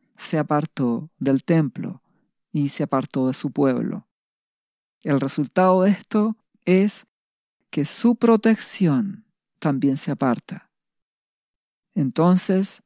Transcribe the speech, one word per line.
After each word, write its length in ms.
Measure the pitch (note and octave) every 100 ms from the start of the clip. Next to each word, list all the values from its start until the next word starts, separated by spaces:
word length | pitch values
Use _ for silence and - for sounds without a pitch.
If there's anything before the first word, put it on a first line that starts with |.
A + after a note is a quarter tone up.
| _
se 220 | _ - D#3+
apartó 720 | D3 D3 D#3 - B2+ A#2 D3+ _
del 240 | C#3 C3+
templo 600 | - E3 D3 - - - _ _ _ _ _
y 180 | D3+ C#3+
se 140 | -
apartó 460 | C#3+ C3+ - C#3 C3
de 40 |
su 180 | C3 C#3
pueblo. 560 | B2+ C#3 B2 A#2 - - _ _ _ _ _ _ _ _ _
El 200 | - C#3+
resultado 640 | C3+ - C#3 - F#3 F#3
de 80 | F#3+
esto 440 | G3 - G#3+ G#3+ A3 _ _ -
es 400 | F#3 G3+ - _ _ _ _ _ _ _
que 160 | - D3
su 300 | - A#3 A#3+
protección 1080 | A#3 A3+ A3+ G#3+ - - F3+ C3 G2+ - _ _ _ _
también 380 | D#3+ C#3 C#3 C3+
se 140 | -
aparta. 600 | C#3 C3+ A2+ - F#3+ - _ _ _ _ _ _ _ _ _ _ _ _
Entonces, 880 | - C#3 - E3+ F3+ - F#3+ G3 -